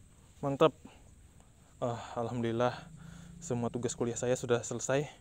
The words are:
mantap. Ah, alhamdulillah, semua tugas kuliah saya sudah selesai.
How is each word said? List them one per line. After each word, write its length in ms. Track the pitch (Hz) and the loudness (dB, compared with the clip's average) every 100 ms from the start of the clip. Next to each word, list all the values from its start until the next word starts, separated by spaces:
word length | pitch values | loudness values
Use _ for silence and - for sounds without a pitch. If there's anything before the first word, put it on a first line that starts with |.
| - - - - | -20 -20 -20 -6
mantap. 320 | 143 139 156 - - - - - - - - - - - | -4 6 6 6 -10 -20 -20 -20 -20 -20 -20 -20 -20 -4
Ah, 320 | 127 113 - 120 | -4 -4 -6 -4
alhamdulillah, 560 | 117 123 117 113 123 - - - - - - - | -4 0 0 2 2 0 -12 -16 -16 -16 -16 -14
semua 320 | - 120 117 | -4 -2 0
tugas 240 | 123 120 - | 0 -2 0
kuliah 240 | 117 117 | 0 0
saya 160 | 123 127 | 0 0
sudah 240 | 120 117 | 4 2
selesai. 480 | - 120 - 139 147 - | 2 -4 0 0 0 -8